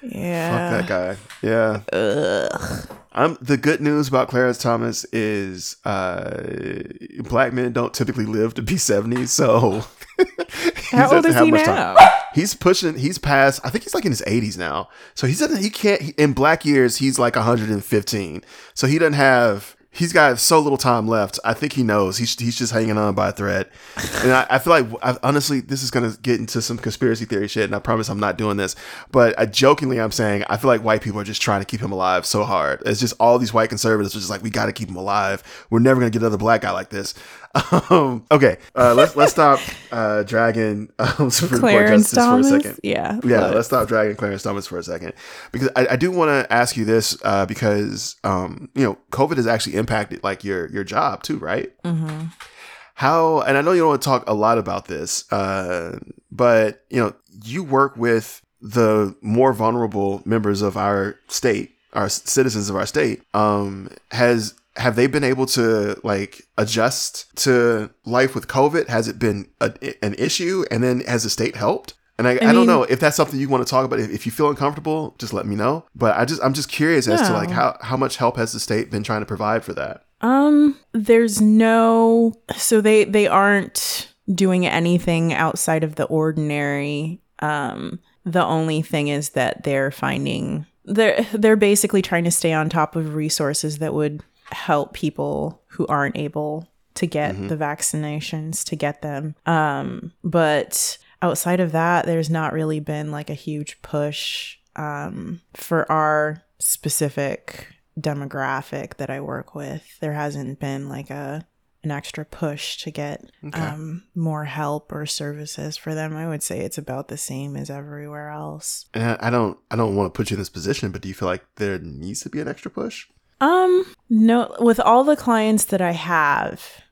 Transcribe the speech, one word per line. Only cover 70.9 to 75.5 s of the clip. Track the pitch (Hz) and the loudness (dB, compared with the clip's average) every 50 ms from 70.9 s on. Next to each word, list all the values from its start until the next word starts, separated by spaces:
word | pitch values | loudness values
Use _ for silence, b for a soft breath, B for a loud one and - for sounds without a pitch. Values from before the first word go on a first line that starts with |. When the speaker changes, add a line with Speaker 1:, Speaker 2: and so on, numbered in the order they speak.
| 127 123 | 0 0
Speaker 2:
has | - - 120 117 113 | -2 -2 -2 -2 -2
the | 110 | -2
state | - - 110 - - | -4 -2 -4 -4 -4
helped? | - 104 107 180 - - - - _ _ _ _ - | -2 -2 -2 -2 -2 -6 -14 -20 _ _ _ _ 0
And | 113 123 | 2 2
I, | 123 | 2
Speaker 1:
I | |
Speaker 2:
I | 127 | 4
don't | - - - - | 4 6 6 6
Speaker 1:
mean | - 233 | 6 6
Speaker 2:
know | 180 151 123 | 4 4 4
if | - 123 123 | 2 0 2
that's | - 151 143 - | 2 0 2 2
something | 160 - 147 135 | 0 0 0 -4
you | 139 135 | -2 0
wanna | 135 127 120 | 0 0 0
talk | - - 131 131 | 0 0 0 0
about. | 127 117 113 | 0 -2 -2
If, | 113 107 | -4 -4
if | 82 110 - | -6 -6 -6
you | 117 | -8
feel | - - 151 147 | -2 0 0 0
uncomfortable, | 147 - 147 143 147 147 151 160 156 156 156 - - _ | 2 0 -2 -4 -4 -4 -6 -4 -4 -4 -6 -8 -10 _
just | - 113 - | -12 -8 -6
let | 98 - | -6 -4
me | 104 | -4